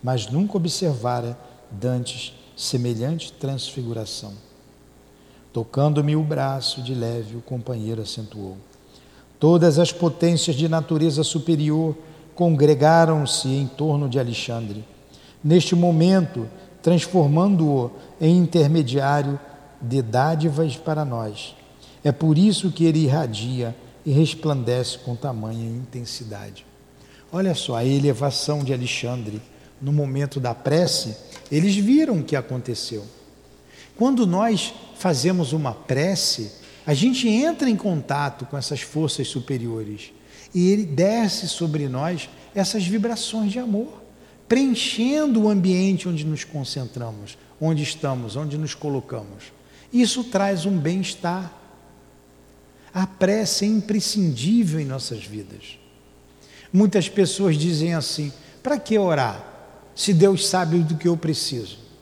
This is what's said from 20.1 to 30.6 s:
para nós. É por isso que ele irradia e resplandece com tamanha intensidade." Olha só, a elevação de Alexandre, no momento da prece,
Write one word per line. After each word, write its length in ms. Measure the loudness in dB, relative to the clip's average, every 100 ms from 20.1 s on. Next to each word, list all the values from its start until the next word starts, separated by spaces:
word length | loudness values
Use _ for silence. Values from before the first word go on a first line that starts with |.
| 2 2 2 0 0 -2 -2
para 280 | -4 -2
nós. 500 | -2 -4 -6 -10 -14 -18 -20 -20 -20 -4
É 80 | -2
por 260 | 2 2 6
isso 320 | 6 4 -2
que 140 | 2
ele 160 | 2 4
irradia 720 | 4 2 0 -6 -6 -4 -6 -8 -16 -12 0
e 60 |
resplandece 840 | 4 4 2 -4 -2 0 -2 -2 -8
com 180 | -8 -8
tamanha 520 | -6 -6 -8 -8 -8
intensidade." 960 | -8 -10 -12 -12 -12 -12 -14 -16 -20 -20 -20 -20 -20 -20 -20 -10
Olha 220 | -2 0 0
só, 180 | -2
a 100 | -2
elevação 800 | 2 2 2 2 -2 -2 -4 -4
de 100 | -2
Alexandre, 680 | -4 -4 -4 -6 -6 -8 -12 -14 -20 -20 -10
no 100 | -2
momento 460 | 0 0 -2 -4 -2
da 160 | -4
prece, 640 | -2